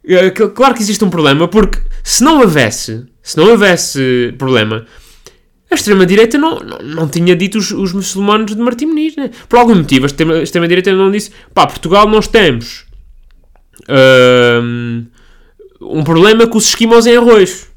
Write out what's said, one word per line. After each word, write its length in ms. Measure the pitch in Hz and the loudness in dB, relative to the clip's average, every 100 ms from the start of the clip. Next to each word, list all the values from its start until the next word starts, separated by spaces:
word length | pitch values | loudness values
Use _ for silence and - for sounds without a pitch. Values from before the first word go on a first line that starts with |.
| - | 0
Eh, 240 | 180 185 | 0 2
cl-, 200 | 185 208 | 0 -4
claro 240 | 202 269 | 0 0
que 80 | 240 | 0
existe 220 | 208 202 | -6 -2
um 60 | 202 | -2
problema, 380 | 165 147 143 170 | 0 0 0 0
porque 300 | 214 196 - - - | 0 0 -2 -6 -8
se 200 | - - | -6 0
não 180 | 269 311 | 2 4
houvesse, 680 | 220 151 113 - - 110 - _ | 2 2 -2 -4 -10 -12 -14 _
se 140 | - 156 | -8 2
não 140 | 185 | 4
houvesse 840 | 233 202 175 - 139 131 123 120 123 | 4 2 0 -4 -4 -2 -2 -4 -6
problema, 480 | 131 120 110 110 113 - _ _ - _ _ _ _ | -2 -2 -2 -6 -10 -20 _ _ -20 _ _ _ _
a 40 | |
extrema-direita 640 | - - 196 180 202 226 285 | -6 0 2 2 2 2 0
não, 220 | 320 - | -2 -4
não, 180 | - - | -12 -16
não 300 | 117 160 160 | -12 -8 -6
tinha 280 | 165 175 175 | -2 0 0
dito 220 | 196 214 | -2 -4
os, 120 | 190 | -6
os 200 | 196 190 | -6 -6
muçulmanos 640 | 190 185 190 202 214 214 | -6 -8 -4 -2 -2 -2
de 60 | 214 | -4
Martim 260 | 240 240 302 | -4 -4 -4
Moniz, 300 | 311 311 302 | -4 -4 -6
né? 140 | 262 - - | -12 -12 -2
Por 100 | 240 | 2
algum 160 | 233 | 4
motivo, 300 | 202 147 135 | 2 2 0
a 20 | 139 | -2
extrema, 280 | 143 160 | -2 -2
a 80 | 165 | -2
extrema-direita 500 | 143 175 170 175 185 | -2 -4 -2 -2 -2
não 160 | 190 196 | 0 0
disse, 220 | 208 202 - _ | -2 -8 -20 _
"Pá, 140 | - 151 | -2 -2
Portugal, 420 | - 160 202 214 | -4 -2 0 2
nós 180 | 214 - | 0 2
temos, 580 | 226 180 117 117 - - - - - _ _ _ _ _ _ - 135 131 127 127 123 120 120 | 2 2 -2 -10 -20 -20 -20 -20 -20 _ _ _ _ _ _ -2 4 6 6 4 4 2 0
hum, 440 | 120 120 120 117 117 _ _ _ _ _ - _ | -2 -6 -8 -10 -12 _ _ _ _ _ -20 _
um 220 | - - | -8 -4
problema 420 | 151 160 196 226 233 | 0 4 4 4 2
com 100 | 226 | 2
os 120 | - | -2
esquimós 380 | - 226 233 233 | 0 4 4 4
em 100 | 240 | 4
arroz." 520 | 240 220 180 - - | 4 4 2 -2 -20